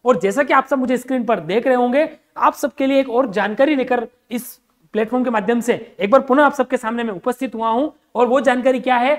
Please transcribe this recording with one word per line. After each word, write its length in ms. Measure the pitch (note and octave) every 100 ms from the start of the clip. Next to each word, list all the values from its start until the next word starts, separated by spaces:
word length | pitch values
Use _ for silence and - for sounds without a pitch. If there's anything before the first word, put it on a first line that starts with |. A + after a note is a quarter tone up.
और 140 | A#3+ G#3+
जैसा 220 | G3 G#3
कि 100 | C#4+
आप 140 | C#4+ C4
सब 120 | C#4
मुझे 180 | B3+ B3
स्क्रीन 280 | B3 C4
पर 160 | A3+ G#3
देख 240 | D#3 G#3 C4
रहे 100 | B3
होंगे, 320 | B3 C4 D#4 - _ -
आप 160 | D4
सबके 320 | - C#4+ - C4+
लिए 140 | C#4
एक 80 | C4+
और 200 | A#3 C4
जानकारी 460 | F#3+ G3+ G#3+ C#4 C#4+
लेकर 300 | A#3 B3 A3+ _ _
इस 140 | A#3+ - - _ _ _
प्लेटफॉर्म 300 | G#3+ G#3+ B3
के 60 | B3+
माध्यम 300 | G#3+ G3+ A#3+
से 140 | A#3+ G#3 - -
एक 100 | G3+
बार 100 | C4+
पुनः 240 | C4+ C4
आप 80 | C#4+
सबके 240 | C4+ B3+ C4
सामने 280 | A3 A#3
मैं 100 | A#3
उपस्थित 400 | F3+ B3+ A#3+ C4
हुआ 140 | A3 A3+
हूं। 200 | A#3 D4+ _ _
और 120 | A3 A#3+
वो 140 | C4
जानकारी 380 | C4+ B3 B3+ B3+
क्या 160 | B3+ B3
है? 200 | B3